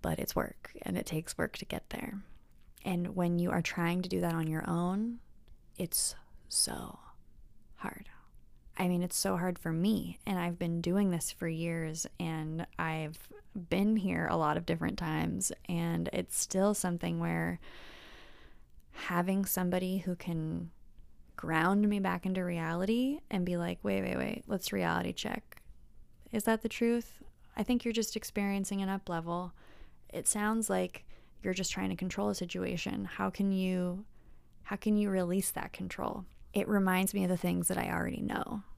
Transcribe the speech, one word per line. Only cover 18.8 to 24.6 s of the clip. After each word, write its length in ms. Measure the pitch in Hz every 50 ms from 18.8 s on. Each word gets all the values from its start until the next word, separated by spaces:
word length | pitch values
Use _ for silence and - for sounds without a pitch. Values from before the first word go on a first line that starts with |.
| - - -
having 520 | - - - 180 175 175 185 190 196 196
somebody 540 | 185 - - 185 180 180 185 185 185 185 190
who 180 | 170 - 180
can 540 | 175 - - 170 160 160 160 160 170 175 165 - - - - - - - - - - - - -
ground 520 | - - 160 165 160 160 175 196 202 208 208
me 100 | 208 202
back 280 | 196 185 180 175 -
into 180 | 185 185 185 180
reality 760 | 175 175 170 165 160 165 170 185 196 226 240 254 262 285 302 - -
and 140 | - 196 180
be 120 | 180 180
like, 220 | 175 170 175 175 - -
"Wait, 200 | 208 196 196 190
wait, 140 | 185 185
wait, 280 | - - - - - -
let's 260 | - 214 185